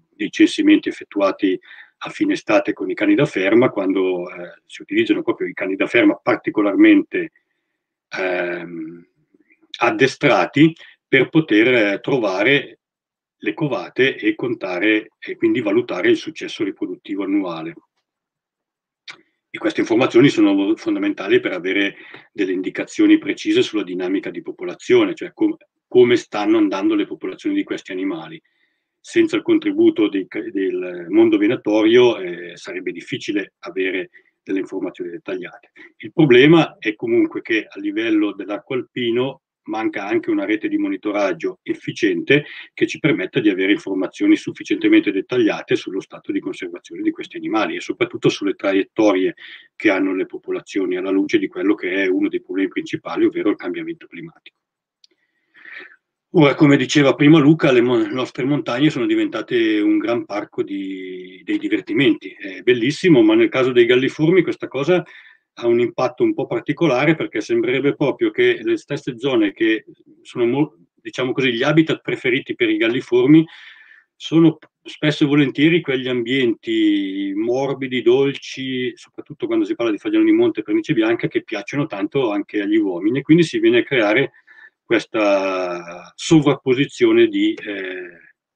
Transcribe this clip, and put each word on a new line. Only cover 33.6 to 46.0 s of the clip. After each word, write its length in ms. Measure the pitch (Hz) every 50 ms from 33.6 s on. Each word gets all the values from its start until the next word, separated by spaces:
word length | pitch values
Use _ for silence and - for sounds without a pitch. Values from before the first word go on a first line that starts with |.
avere 500 | - 101 87 95 95 95 90 95 87 - _ - _ _ _ _ _
delle 160 | - 98 95
informazioni 520 | 87 - 95 92 92 90 - - 90 87
dettagliate. 600 | 85 82 - - - 370 - - - - _ _ _ - - - _
Il 160 | - - 110 -
problema 640 | 175 160 135 120 123 139 151 170 165 143 - - _
è 160 | - - -
comunque 460 | - - 117 117 117 107 107 - 104
che 260 | - - 113 107 98
a 140 | - - 98
livello 540 | 101 104 101 107 113 113 107 104 104 101 98
dell'arco 400 | 98 95 92 104 - - - 135
alpino 640 | 127 - - - 127 123 117 113 123 127 139 135 - _ _ _ _ _
manca 400 | - 104 110 110 107 - 110 98
anche 260 | 101 117 113 - 117
una 140 | 107 101 98
rete 240 | 95 107 107 - 104
di 100 | 101 104
monitoraggio 840 | 101 98 98 92 - 107 101 104 101 95 87 82 92 95 90 _ -
efficiente 840 | - - - - - - - 117 98 90 85 - - 135 147 147 - - - - - -
che 120 | - -
ci 120 | - - -
permetta 420 | - 139 - - - - - -
di 100 | 110 104
avere 220 | 95 90 95 98 101
informazioni 600 | - - 98 98 92 98 - - - 101 101 107
sufficientemente 800 | - - - - - - - 104 92 - 104 107 107 107 104 95
dettagliate 640 | 98 90 - 123 123 110 98 82 - - - 123
sullo 240 | - - - 90 95